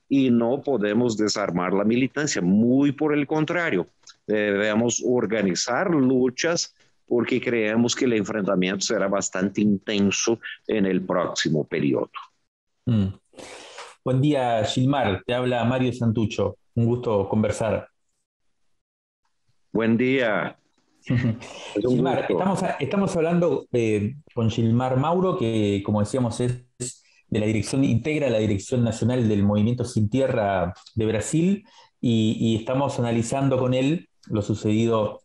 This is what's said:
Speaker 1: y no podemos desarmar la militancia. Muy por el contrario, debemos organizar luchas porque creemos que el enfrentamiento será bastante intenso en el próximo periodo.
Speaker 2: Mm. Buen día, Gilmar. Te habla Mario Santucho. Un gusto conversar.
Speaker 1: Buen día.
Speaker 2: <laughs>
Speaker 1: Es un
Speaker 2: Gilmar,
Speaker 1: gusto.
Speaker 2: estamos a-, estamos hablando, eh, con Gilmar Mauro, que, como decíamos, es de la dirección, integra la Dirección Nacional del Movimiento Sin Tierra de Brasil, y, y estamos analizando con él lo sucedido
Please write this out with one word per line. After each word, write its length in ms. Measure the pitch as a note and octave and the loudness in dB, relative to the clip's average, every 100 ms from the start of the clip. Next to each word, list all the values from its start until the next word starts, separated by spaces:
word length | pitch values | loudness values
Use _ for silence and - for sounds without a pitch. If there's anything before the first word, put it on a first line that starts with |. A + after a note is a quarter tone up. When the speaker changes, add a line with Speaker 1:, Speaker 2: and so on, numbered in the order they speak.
| - | -2
Speaker 1:
y 220 | C#3 C3 | 2 4
no 320 | A#2+ A#2 C#3 | 4 2 -2
podemos 560 | C#3+ B2+ G#2 G#2+ B2 G#2+ | -2 -2 0 0 0 0
desarmar 560 | G#2+ G#2+ F#2+ F2 F2+ | -2 -2 -2 -2 0
la 100 | F#2+ | 0
militancia. 560 | G#2 A#2+ C3 C#3+ D3+ G2+ | 2 0 0 -2 -4 -2
Muy 520 | F2 G2+ A#2 C3 C#3+ | 2 4 4 4 2
por 200 | C3 D3+ | 0 0
el 140 | D3 C#3 | 0 0
contrario, 600 | D#3 D#3 E3+ E3 F#2+ E2 _ - - - | -2 0 -2 -2 -2 -4 _ -20 -12 -2
debemos 760 | G#2+ G#2 G2+ G#2+ G#2+ A#2 A2 A#2 | 0 2 0 2 2 0 0 0
organizar 840 | B2 F#2+ A2 G2 E2+ - B2 F#3+ | 0 0 0 0 -2 -2 -2 0
luchas 840 | D#3+ B2+ C3 B2+ B2 - F3 - _ _ _ | 2 2 2 0 0 -2 -2 -6 _ _ _
porque 380 | - A#2+ A2+ B2 | -4 -2 0 -2
creemos 520 | B2+ A#2 G#2+ A2+ A#2+ | -2 0 0 2 0
que 120 | - C3+ | 0 0
el 80 | |
enfrentamiento 720 | A2+ G2 G#2+ F#2+ F#2 F#2 G2 - | 0 0 -2 -2 0 0 -2 -2
será 200 | A2 G2 | -2 0
bastante 540 | G2 F#2 F#2 G2 G#2+ | -2 -2 -2 -2 0
intenso 800 | G#2 G2 - G#2 G2+ F#2 - A#2 - - - | 0 0 -2 0 2 0 0 -2 -6 -12 -4
en 200 | G#2+ G2 | 0 0
el 160 | F#2 | 0
próximo 640 | F#2 F2+ D#2+ - D#2+ D2+ | 0 -2 -2 -4 -2 -2
periodo. 460 | C#2 D#2+ D2 B1 - - - _ _ _ _ _ - | -2 -2 0 0 -4 -10 -18 _ _ _ _ _ -2
Speaker 2:
Mm. 220 | A2 G2 - _ - - - - - - - | 0 0 -4 _ -20 -20 -18 -18 -18 -20 -8
Buen 180 | C3+ C3 | -2 2
día, 420 | D3+ C#3+ A#2 A#2 | 2 2 2 0
Gilmar. 580 | G#2 - C3 C#3+ A2 F#2 - | 0 0 2 2 0 -2 -2
Te 80 | |
habla 280 | B2 B2+ B2 | -2 0 0
Mario 280 | A#2 B2+ B2+ | 0 0 0
Santucho. 640 | G#2+ A#2+ A2 G#2+ - G2 - _ | 0 0 0 0 0 -4 -4 _
Un 120 | - A#2 | -2 0
gusto 420 | B2 B2 G#2 F#2+ | 0 0 0 0
conversar. 580 | A2 G#2 G#2 A2 G2 - _ _ _ _ _ _ _ _ _ _ _ _ _ _ _ _ _ _ | 0 0 0 -2 -2 -6 _ _ _ _ _ _ _ _ _ _ _ _ _ _ _ _ _ _
Speaker 1:
Buen 260 | G2+ A2+ A2+ | -2 2 2
día. 580 | B2+ C3+ A#2 F#2+ E2 - _ _ _ _ | 2 2 2 0 -4 -8 _ _ _ _
Speaker 2:
<laughs> 720 | - B2 A#2+ A2 - - - G#2+ | -4 0 0 -2 -8 -16 -10 -4
Speaker 1:
Es 80 | |
un 120 | A#2+ C3 | 0 2
Speaker 2:
Gilmar, 220 | C3 - | 2 0
Speaker 1:
gusto. 120 | - | 0
Speaker 2:
estamos 300 | - G3 F#3 | 0 0 0
a-, 140 | F3+ - | -2 -4
estamos 360 | C3+ G3+ F#3+ F3+ | -2 0 0 0
hablando, 500 | D#3+ F3 E3+ C3+ - | 2 2 2 0 -2
eh, 420 | B2 A2+ G#2+ G#2 C#3 - | 0 0 0 -2 -6 -10
con 160 | - A2+ | -2 0
Gilmar 480 | A2+ A2+ A#2 C3 C3 | 2 2 2 2 0
Mauro, 400 | D3+ F3+ F#3 - | 2 2 0 0
que, 460 | A2+ A2 G#2 G2+ | 0 0 0 0
como 160 | G2+ G#2 | 0 0
decíamos, 400 | G2+ C3 A#2+ A2+ | 0 0 -2 0
es 240 | B2 B2 - - B2 - _ _ _ | -2 -4 -10 -14 -12 -14 _ _ _
de 120 | A2 | 0
la 40 | |
dirección, 400 | G#2+ A2 - C3+ | 0 0 0 0
integra 460 | C3+ A2+ D#3 D3+ C#3 | 2 2 0 -2 0
la 80 | A2 | 2
Dirección 460 | G#2+ G2+ - B2+ | 0 0 -2 0
Nacional 440 | A#2 A2+ A2 B2+ A2 | 0 0 0 2 2
del 140 | G2+ | 2
Movimiento 420 | G2+ G#2 G#2+ B2 | 2 2 2 0
Sin 240 | A#2 A#2 G#2 | -2 0 0
Tierra 640 | C3 C3 A#2+ G2+ F#2+ F2 - - | 2 2 2 0 0 -2 -6 -8
de 120 | - A2 | -4 -2
Brasil, 580 | G#2+ - D#3 F3 G3+ - - - _ | -2 -2 0 2 0 -6 -20 -20 _
y, 380 | B2 A2+ A2 - | 0 2 2 2
y 160 | A#2 A2 | 0 0
estamos 420 | A#2+ C3 C#3 B2+ | -2 -2 -2 -2
analizando 600 | A#2+ A#2 A2+ C3+ C3+ B2+ | 0 0 -2 0 2 2
con 160 | B2+ | 2
él 340 | B2+ C3+ E3 - _ - | 2 2 -2 -6 _ -6
lo 120 | A2 | -4
sucedido 800 | G#2 G#2+ G#2+ G#2+ A2+ A2+ G#2 - | -2 -2 0 2 2 2 -2 -6